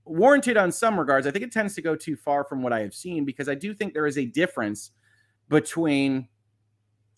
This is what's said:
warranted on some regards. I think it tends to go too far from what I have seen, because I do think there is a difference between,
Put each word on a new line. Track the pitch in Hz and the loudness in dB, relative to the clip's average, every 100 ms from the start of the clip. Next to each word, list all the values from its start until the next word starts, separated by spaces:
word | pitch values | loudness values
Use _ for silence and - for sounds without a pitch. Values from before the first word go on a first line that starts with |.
| - | -6
warranted | 160 247 285 247 214 | 4 6 6 4 4
on | 180 | 2
some | - 226 202 | 2 2 2
regards. | 135 135 135 | 2 2 2
I | |
think | 202 | -4
it | 247 | -4
tends | 220 208 - | -2 -2 -4
to | |
go | 160 151 | -4 -4
too | - 139 | -4 -6
far | 147 143 | 0 0
from | 139 135 | 0 -4
what | 127 | -2
I | 113 | -2
have | 101 | -4
seen, | - 180 165 139 | -8 -8 -4 -4
because | 127 139 | -4 -6
I | 139 | -4
do | 202 | -6
think | 208 202 | -6 -6
there | 151 151 | -2 -2
is | 143 | -2
a | 123 | -2
difference | 143 180 135 107 104 - _ _ _ _ _ - | 0 0 0 -4 -6 -12 _ _ _ _ _ 2
between, | 151 151 165 165 139 139 131 131 _ _ _ _ _ _ _ _ | 2 2 -2 0 2 2 -2 -6 _ _ _ _ _ _ _ _